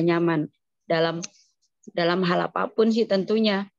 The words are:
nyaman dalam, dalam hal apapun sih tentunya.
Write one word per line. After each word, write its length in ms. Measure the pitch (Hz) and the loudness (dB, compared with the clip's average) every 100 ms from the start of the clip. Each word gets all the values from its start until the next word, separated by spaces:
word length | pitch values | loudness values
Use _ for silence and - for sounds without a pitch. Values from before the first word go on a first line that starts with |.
nyaman 480 | 170 170 170 165 156 - _ _ - | 2 2 2 0 -4 -10 _ _ -4
dalam, 340 | 165 165 165 170 _ _ _ _ _ - | 0 0 -2 -10 _ _ _ _ _ -12
dalam 260 | - 170 180 180 | -2 0 0 0
hal 240 | 180 170 | 0 -2
apapun 400 | 180 - - 220 | -4 -4 0 2
sih 160 | 226 214 | 2 0
tentunya. 580 | 196 180 214 214 196 196 | 0 0 0 0 0 -4